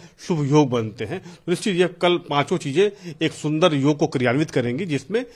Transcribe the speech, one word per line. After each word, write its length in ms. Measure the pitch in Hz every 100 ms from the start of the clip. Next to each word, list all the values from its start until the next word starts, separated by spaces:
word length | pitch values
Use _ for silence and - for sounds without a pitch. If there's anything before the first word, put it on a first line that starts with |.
| - - -
शुभ 180 | 165 139
योग 240 | 151 143
बनते 360 | 123 110 101 107
हैं। 140 | 180
तो 320 | 175 - -
निश्चित 240 | 175 220 175
ये 120 | 175
कल 300 | 170 180 175
पांचों 400 | - 147 143 175
चीजें 560 | 147 139 208 202 175 151
एक 100 | 156
सुंदर 420 | - 151 156 180
योग 240 | 147 139 151
को 100 | 156
क्रियान्वित 440 | 139 123 131 160
करेंगी, 340 | 139 120 127 190
जिसमें 400 | 135 - 220 262